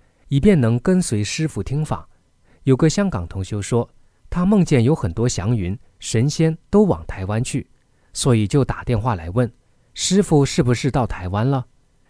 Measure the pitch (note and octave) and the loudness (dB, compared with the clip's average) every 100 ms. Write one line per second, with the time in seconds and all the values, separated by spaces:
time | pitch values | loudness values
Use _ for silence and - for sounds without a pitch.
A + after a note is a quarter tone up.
0 | _ _ - C#3 G3+ F3+ A2+ A#2 - F#3 | _ _ -4 2 4 4 4 2 2 0
1 | F3+ G#2 G#2 - D#3 - F#2+ C#3 D#3 F#2 | 0 -2 -2 -4 -6 -6 -6 -6 -4 -6
2 | - _ _ _ _ _ - C3 D#3+ F3+ | -10 _ _ _ _ _ 0 2 2 2
3 | G3+ A#2+ E2+ G2 F#2+ G#2 G2 A#2+ A#2 _ | -2 -4 -6 -8 -6 -6 -2 -2 -2 _
4 | _ _ - F3 F3+ G#3 E3+ C#3 A#2 D#3+ | _ _ -8 -2 2 2 4 4 4 2
5 | G2 E2+ B2 - F#2+ A#2+ F2 G#2 _ _ | -2 -2 -2 -2 -2 -2 -2 -6 _ _
6 | - A2+ C3+ - D#3+ D#3+ _ G#3 G#3 F2+ | -4 0 0 0 0 -2 _ 2 4 0
7 | - - F#2 G#2+ - C#3 - _ _ _ | -6 -8 -6 -4 -4 -6 -8 _ _ _
8 | _ - C#3+ A2+ G#2 D3 B2 - - A#2 | _ -4 2 2 2 0 0 -4 -4 -2
9 | A#2+ G2+ D#2+ F#2+ A#2+ - _ _ _ - | -2 -4 -4 -2 -2 -6 _ _ _ -8
10 | - F#3+ G3 D3+ C3+ - B2 A#2+ C#3+ C3+ | 0 0 4 4 4 0 0 0 0 -2
11 | A2+ - F2+ G2+ B2 C3+ - _ _ _ | -2 -4 -6 -2 0 -2 -4 _ _ _
12 | _ | _